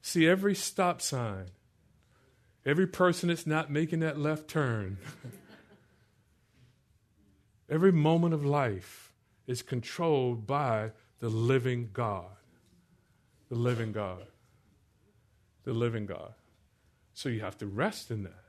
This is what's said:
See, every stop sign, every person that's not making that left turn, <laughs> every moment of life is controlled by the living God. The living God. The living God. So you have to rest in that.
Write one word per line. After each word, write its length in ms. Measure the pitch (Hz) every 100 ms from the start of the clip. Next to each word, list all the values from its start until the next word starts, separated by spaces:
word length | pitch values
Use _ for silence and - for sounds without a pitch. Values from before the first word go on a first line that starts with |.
See, 260 | - 180 160
every 280 | 185 202 196
stop 460 | - - 180 170
sign, 440 | - 131 117 98 92 92 _ _ _ _ _ _ _ _ _ _ -
every 200 | 151 185
person 440 | - 180 175 175
that's 180 | 170 -
not 240 | 156 143
making 300 | 143 156 165
that 180 | 160 147
left 300 | 147 156 -
turn, 480 | 160 135 113 95 98 - -
<laughs> 80 | 123 - - - - - _ _ _ _ _ _ _ _ - _ _ _ _ _ _ _ _ _ _
every 240 | 160 190
moment 400 | 170 151 170 170
of 120 | 160 143
life 680 | 143 127 98 87 - - _ _ _ -
is 140 | 123
controlled 840 | - 127 117 - 170 147 127 117 107
by 460 | 139 139 113 107 - _ _
the 100 | 117
living 600 | 113 117 135 127 123 117
God. 320 | 98 117 98 87 95 _ _ _ _ _ _ _ _ _ _ _
The 60 | 120
living 380 | 120 117 113
God. 340 | 107 101 90 92 _ _ _ _ _ _ _ _ _ _ _ _ _
The 100 | -
living 320 | 117 120 113 104
God. 280 | 85 82 113 _ _ _ _ _ _ _
So 160 | - 139
you 100 | 113
have 180 | 104 92
to 80 | 104
rest 440 | 98 185 208 -
in 120 | 113
that. 100 | 95 -